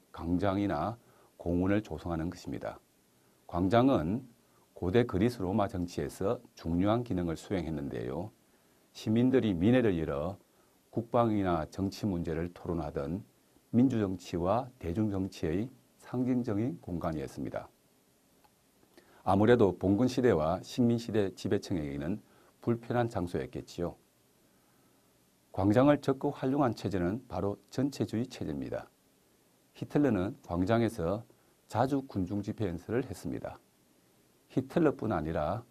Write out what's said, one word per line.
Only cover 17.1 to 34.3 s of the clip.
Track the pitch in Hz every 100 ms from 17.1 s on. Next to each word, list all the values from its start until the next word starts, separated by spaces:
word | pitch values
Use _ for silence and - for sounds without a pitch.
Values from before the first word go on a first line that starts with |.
| 80 67 - 65 50 - _ _ _ _ _ _ _ _ _ _ _ _ - - -
아무래도 | - 98 110 120 98 85
봉건시대와 | 95 101 127 135 123 85 78 90
식민시대 | - - 117 117 - 107 98
지배층에게는 | - 101 101 - 90 73 69 73 107 - _ _ _
불편한 | - 117 - 120 117
장소였겠지요. | 101 87 82 65 - - - 85 - _ _ _ _ _ _ _ _ _ _ _ _ _ _ _
광장을 | - 98 110 143 143
적극 | 135 135 147 -
활용한 | 135 143 131 104
체제는 | 104 95 87 113 -
바로 | 92 98 - _
전체주의 | - 139 - 107 107 123
체제입니다. | - 82 71 64 57 - _ _ _ _ _ _ _ _
히틀러는 | - 120 151 147 101 95 - -
광장에서 | 87 92 113 107 - 82 104 - _ _ _ -
자주 | 107 131 139
군중 | 135 101 90 101
집회 | 104 104 101
연설을 | 85 - 113 117
했습니다. | 92 - 58 - - _ _ _ _ _ _ _